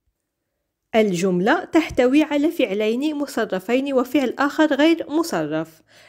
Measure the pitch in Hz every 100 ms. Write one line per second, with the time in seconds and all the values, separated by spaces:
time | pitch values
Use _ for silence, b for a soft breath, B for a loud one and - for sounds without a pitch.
0 | _ _ _ _ _ _ _ _ _ 226
1 | 220 175 190 180 202 359 - 330 311 -
2 | 254 285 302 294 302 339 233 202 214 240
3 | 302 294 285 - 214 185 - 254 277 262
4 | 254 294 247 - 285 302 302 269 311 330
5 | - 302 330 180 151 156 160 _ b b